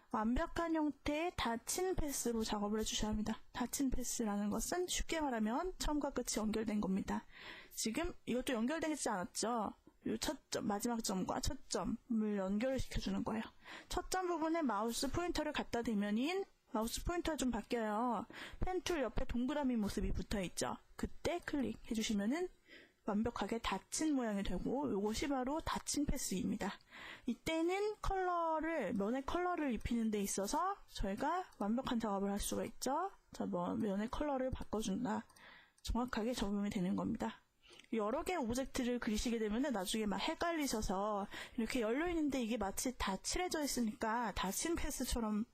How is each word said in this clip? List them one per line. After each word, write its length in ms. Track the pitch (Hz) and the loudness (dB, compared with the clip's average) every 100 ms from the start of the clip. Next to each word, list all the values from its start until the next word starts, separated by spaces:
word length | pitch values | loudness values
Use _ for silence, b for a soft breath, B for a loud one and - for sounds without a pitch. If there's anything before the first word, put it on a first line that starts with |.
| B | B
완벽한 640 | 220 220 247 339 - 339 | -2 2 2 0 0 2
형태의 580 | 320 302 - - 294 349 - | 2 2 0 -2 0 0 0
닫힌 580 | 233 233 - - 370 | -2 -2 -2 -2 0
패스로 480 | 359 302 269 233 226 | 2 0 0 0 0
작업을 380 | 220 208 208 214 | 0 0 0 0
해주셔야 300 | 220 - 214 | 0 0 0
합니다. 300 | 214 220 220 - | 0 -2 -4 -6
닫힌 380 | - 240 - 269 | -6 -4 0 2
패스라는 580 | 254 240 - 220 202 208 | 2 0 0 0 0 0
것은 380 | 214 - 349 359 | -2 0 0 0
쉽게 340 | - - 320 | -2 -2 0
말하면 540 | 294 233 220 339 349 - | 0 2 2 0 -2 -2
처음과 320 | 320 294 285 | 0 2 0
끝이 280 | 262 240 226 | 0 -2 0
연결된 420 | 214 220 220 208 | 0 0 2 2
겁니다. 460 | 196 190 - 208 - B B B B | 2 0 0 -4 -4 B B B B
지금 400 | - 220 254 349 - - | -4 -2 0 -2 -2 -2
이것도 280 | 240 262 | 0 2
연결되지 540 | 233 240 320 320 302 269 | 2 2 2 0 0 0
않았죠? 640 | 202 180 - 208 240 202 - - - - | 0 -2 -2 0 2 0 -4 -16 -8 -4
요 100 | 220 | -2
첫 220 | - 269 - | -2 -4 -4
점, 160 | - - | -2 0
마지막 380 | 202 240 233 | 0 0 -2
점과 360 | - 190 - - | 0 0 0 0
첫 180 | - 294 - | 0 -2 0
점을 680 | 220 185 220 - 226 214 208 | 0 2 -2 2 4 4 4
연결시켜주는 840 | 190 208 262 262 - - 202 196 | 4 4 4 2 2 0 0 0
거예요. 180 | - 220 - - B B - | 0 0 -2 -10 B B -4
첫 180 | 359 - | -2 0
점 200 | 370 359 | 0 2
부분에 340 | 339 320 330 | 2 2 2
마우스 480 | 277 202 233 233 277 | 2 2 0 0 0
포인터를 420 | 320 349 320 302 | 0 0 0 0
갖다 300 | 277 - 233 | -2 -2 -2
대면은 640 | 240 208 208 208 285 381 392 - _ | 2 2 2 2 2 0 -2 -8 _
마우스 320 | 214 226 - | -2 0 -2
포인터가 320 | - 349 320 302 | -2 0 0 0
좀 140 | 262 | 0
바뀌어요. 760 | 233 - 233 214 208 247 214 - B B B | 0 -2 0 0 0 0 0 -4 B B B
펜 200 | - 370 | 0 0
툴 200 | - 339 | 0 0
옆에 240 | 226 - 262 | 0 0 -2
동그라미 500 | 240 254 294 262 240 | 0 0 2 2 2
모습이 360 | 202 - 180 | 0 0 -2
붙어있죠? 640 | - 180 208 175 - 131 - - - | -2 -2 -2 -2 -2 -2 -2 -10 -6
그때 440 | - - 269 339 | -6 -2 0 0
클릭해주시면은 1040 | - 294 226 226 - 220 220 208 202 311 370 - B B B B - | -2 -2 -2 -4 -4 -2 0 0 0 0 -2 -6 B B B B -2
완벽하게 500 | 202 233 - 202 226 | 0 0 -2 -2 -2
닫힌 560 | - 190 - - 311 | 0 -2 -2 0 2
모양이 280 | 277 226 202 | 2 2 0
되고, 480 | 196 180 - 254 277 | 0 0 0 0 0
요것이 380 | 196 208 220 302 | 0 0 0 0
바로 320 | 277 254 311 | 0 0 0
닫힌 460 | - - - 294 285 | -2 -2 -2 0 0
패스입니다. 640 | 269 - 180 190 - 196 - B B B B - | 0 0 0 0 0 -2 -6 B B B B -4
이때는 680 | 220 - 320 339 381 427 427 | -4 -2 2 2 2 0 0
컬러를, 960 | - 381 359 349 330 311 311 330 185 | 0 2 2 2 2 2 0 0 0
면의 300 | 196 196 262 | 0 0 0
컬러를 480 | 269 349 359 349 285 | 0 0 2 2 0
입히는 360 | 214 - 240 220 | 0 0 0 2
데 100 | 208 | 0
있어서 560 | 202 - 196 302 370 403 - | 0 -2 0 2 0 -2 -8
저희가 540 | - 202 196 285 359 359 - | -4 -2 0 0 0 -2 -4
완벽한 400 | 208 240 262 233 | 0 0 0 0
작업을 300 | 220 196 196 | 0 0 0
할 80 | 202 | 0
수가 260 | - 202 | -2 -2
있죠. 460 | 185 - 254 294 392 - _ | -4 -4 -2 0 -2 -6 _
자, 140 | - 202 | -6 -2
뭐, 280 | 185 180 | 0 0
면의 340 | 220 220 196 220 | 0 0 0 0
컬러를 400 | - 294 262 262 | 0 0 0 0
바꿔준다. 760 | - - 208 202 190 196 220 - B B B B B | -2 -4 -2 0 0 0 -2 -4 B B B B B
정확하게 520 | - 233 247 226 220 | -2 0 0 0 0
적용이 360 | 247 202 202 202 | 0 0 0 0
되는 260 | 202 180 196 | 0 0 2
겁니다. 440 | 190 226 220 - _ _ B B - | 0 -2 -4 -6 _ _ B B -4
여러 280 | 226 208 277 | 0 2 0
개의 160 | 339 359 | 0 0
오브젝트를 600 | 226 240 262 - 240 247 | 0 0 0 0 0 2
그리시게 400 | 233 214 254 226 | 2 0 2 0
되면은 340 | 214 220 294 | 2 2 2
나중에 320 | 214 185 220 | 0 0 0
막 140 | 214 196 | 0 0
헷갈리셔서 1080 | - 330 339 339 277 226 220 185 208 208 202 B B - | 0 0 0 2 0 0 0 0 0 0 -4 B B -4
이렇게 240 | 226 262 | -2 0
열려있는데 640 | 220 254 349 339 294 269 | 2 2 2 2 2 0
이게 160 | 226 233 | 0 0
마치 380 | 196 - 262 - | 0 0 -2 0
다 180 | - 190 | 0 -2
칠해져 480 | - 339 359 330 | -2 0 0 0
있으니까 680 | 277 247 226 - 226 233 226 | 0 0 0 0 0 0 0
닫힌 420 | - 180 - 330 339 | -2 -2 0 0 0
패스처럼 680 | 311 - 254 247 220 208 226 | 0 -2 -2 0 0 0 -2